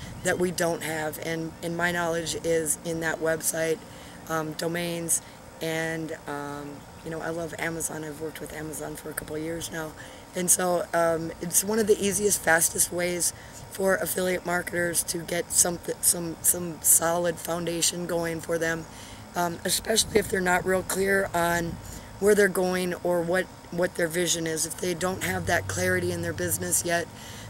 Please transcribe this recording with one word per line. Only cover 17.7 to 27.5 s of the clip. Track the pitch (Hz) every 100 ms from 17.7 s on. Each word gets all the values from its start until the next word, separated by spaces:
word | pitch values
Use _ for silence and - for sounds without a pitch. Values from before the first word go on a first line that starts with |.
| 170 160 175 175
going | 170 170 165
for | - 165
them, | 160 165 160 - - - -
um, | 180 175 170
especially | 185 - - 226 - 214
if | 202
they're | 196
not | 180 180
real | 185 185
clear | 180 185 196 196 196
on | 175 170 170 170 - - - - -
where | 196
they're | 202 202
going | 185 185 180 180 175
or | 175 175
what, | 165 185 175 - -
what | 170 180
their | - 170
vision | 170 170 170 165
is. | 160 160
If | -
they | 180
don't | 170 185 185
have | 170 185 175
that | 170 -
clarity | - 185 185 175
in | 175
their | 170
business | 165 175 165 180 170
yet, | 170 170 165 - - - -